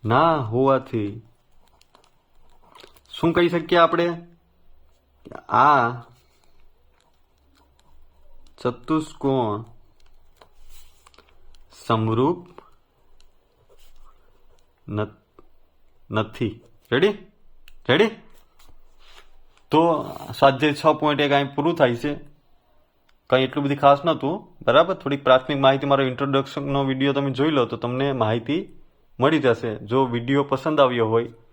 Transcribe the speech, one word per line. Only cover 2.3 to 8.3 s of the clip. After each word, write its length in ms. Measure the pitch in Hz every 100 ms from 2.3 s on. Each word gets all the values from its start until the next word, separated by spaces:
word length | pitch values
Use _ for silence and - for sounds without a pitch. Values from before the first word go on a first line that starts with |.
| - - - _ - - - _
શું 240 | - 165
કહી 160 | 165 175
શકીએ 300 | 170 165 175
આપણે? 480 | 165 170 170 170 - - _ _ - - - _ _ _ - - -
આ 520 | 117 139 143 117 123 - _ _ _ _ - - _ _ _ _ _ _ _ _ _ _ _ _ - - _ -